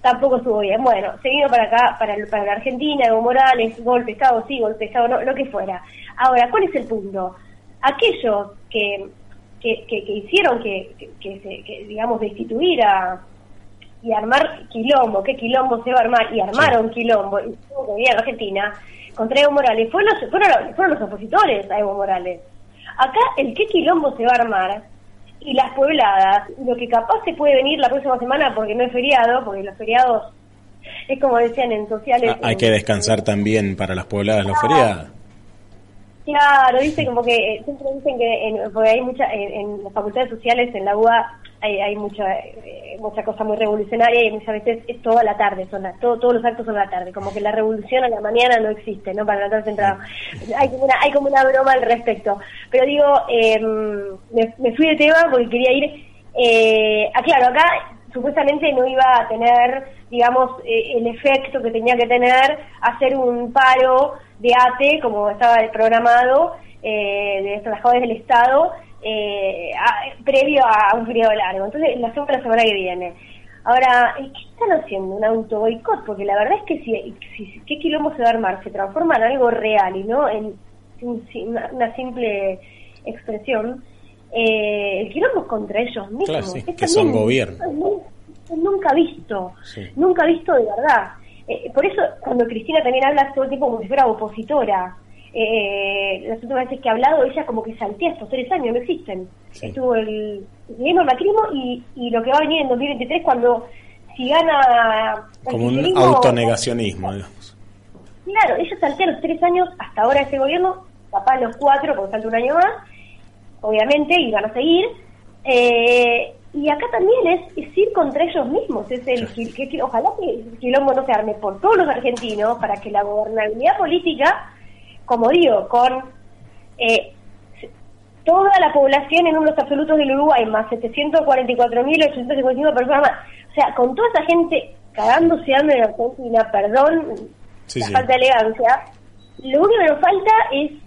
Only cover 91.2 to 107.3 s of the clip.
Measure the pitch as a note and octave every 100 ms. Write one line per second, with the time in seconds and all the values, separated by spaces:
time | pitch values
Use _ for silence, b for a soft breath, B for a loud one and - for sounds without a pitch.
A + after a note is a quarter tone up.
91.2 | b b - A#3+ - C4+ F4+ G4 E4+ -
92.2 | C4+ B3 A#3 A3 A3+ D#4 B3+ C4 C4+ D4
93.2 | C#4 C4+ C4+ C4 C4+ A3+ F#3+ C#4 B3+ G#3+
94.2 | G#3+ G#3+ G#3+ D4 A3+ F#3+ F3+ - b b
95.2 | b A#3+ A3 A3+ G3+ G3+ G3 G3 G3 F#3+
96.2 | A3 A3+ A#3+ C4 B3+ C4+ A#3+ A3 C4 D#4
97.2 | C4 G#3+ - A3 A3 - G#3 G#3 E4 -
98.2 | G#3+ C4 B3 F#4 A#3+ A#3+ B3 F4 - F#3
99.2 | F#3 _ - - - C4+ B3+ A3+ G#3+ G#3+
100.2 | G#3+ G3+ - - - A3+ C4+ F4+ D4 B3+
101.2 | G4 A4 G#4+ C#4+ B3 B3 - C4+ A#3+ A3+
102.2 | A#3 C#4+ D4+ D#4+ C4+ B3 C#4+ B3+ A#3+ F4+
103.2 | - B3 A#3+ A3+ B B B B - -
104.2 | B3+ D#4 E4 C#4+ B3+ A#3+ A3+ G#3+ A3 G#3+
105.2 | - - B3+ A#3+ A#3+ B3+ F4 F#4 B2+ C4
106.2 | C3+ A#2+ A#2 A2 - A#2+ G#2+ F#2 F#2+ G2
107.2 | F#2+